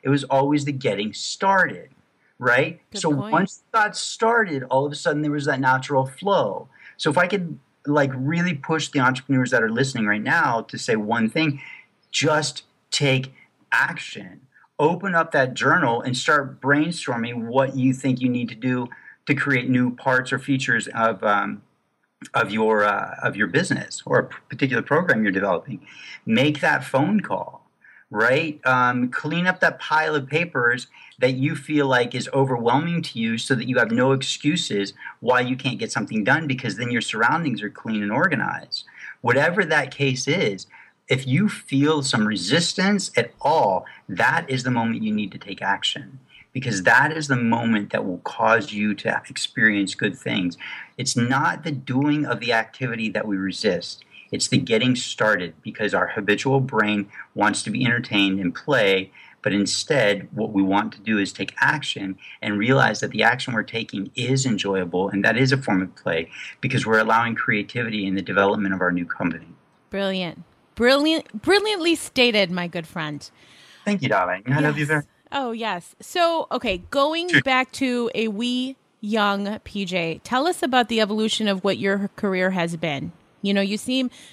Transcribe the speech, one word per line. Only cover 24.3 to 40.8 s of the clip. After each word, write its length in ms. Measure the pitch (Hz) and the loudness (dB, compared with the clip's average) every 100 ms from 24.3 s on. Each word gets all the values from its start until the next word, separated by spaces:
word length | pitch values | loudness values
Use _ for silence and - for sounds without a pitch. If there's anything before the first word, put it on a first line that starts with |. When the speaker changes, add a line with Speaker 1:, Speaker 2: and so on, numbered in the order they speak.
| - - | -8 -14
Speaker 1:
particular 340 | 127 139 117 | -4 -2 0
program 400 | - 151 180 117 | 0 0 2 2
you're 80 | 107 | 2
developing. 540 | 95 98 87 - 101 - - - - - | 0 0 -2 -4 -14 -16 -20 -20 -12 0
Make 360 | 113 147 147 | 2 2 2
that 220 | 165 147 | 0 0
phone 360 | 135 - 190 208 | 0 0 2 2
call, 480 | - 92 - - _ _ - - _ | 0 -6 -6 -14 _ _ -20 -20 _
right? 500 | 107 117 139 165 - 131 | 0 2 2 0 -2 0
Um, 440 | 127 123 123 123 | 4 4 2 0
clean 380 | - 147 165 180 | -2 -4 0 0
up 120 | 185 | 2
that 200 | 165 139 | 0 0
pile 360 | - 156 156 151 | -2 0 2 0
of 120 | 135 | 0
papers 600 | 156 175 139 120 123 - - - - | -2 -2 0 2 0 -4 -20 -20 0
that 140 | 127 | 0
you 220 | 131 143 156 | 2 0 -2
feel 320 | - 151 139 | -2 2 4
like 280 | 123 120 127 | 2 2 -2
is 140 | - | -2
overwhelming 720 | 135 135 120 117 131 170 170 | 0 2 0 2 2 0 -2
to 180 | - 117 | -4 -4
you 180 | 113 113 | -2 -2
so 180 | - 123 | -2 -2
that 120 | 123 | 0
you 100 | 127 | 0
have 120 | 113 | 2
no 200 | 117 131 | 2 2
excuses 800 | 135 135 - 147 175 - 104 98 - - - | 2 -2 -2 0 0 -2 -4 -4 -8 -18 -4
why 220 | 113 123 | 0 2
you 140 | 123 131 | 0 -2
can't 240 | - 98 | -4 -4
get 120 | 113 | -4
something 320 | 123 101 110 | -4 -4 -2
done, 240 | 104 147 156 | 2 2 0
because 300 | - 113 98 | -4 -4 -6
then 140 | 123 | -4
your 100 | 120 | -2
surroundings 600 | - 107 117 160 156 104 | -4 0 0 2 -2 -4
are 80 | 104 | -6
clean 320 | - 113 110 | -10 -6 -4
and 80 | 104 | -2
organized. 720 | 120 180 127 50 85 - - - - - - | 0 0 0 -4 -6 -10 -14 -14 -18 -20 -6
Whatever 440 | 120 127 156 180 170 | 0 2 2 2 2
that 240 | 151 117 | 0 0
case 380 | - 139 131 - | -2 0 0 -2
is, 400 | 175 127 95 - - | 0 0 -4 -10 -20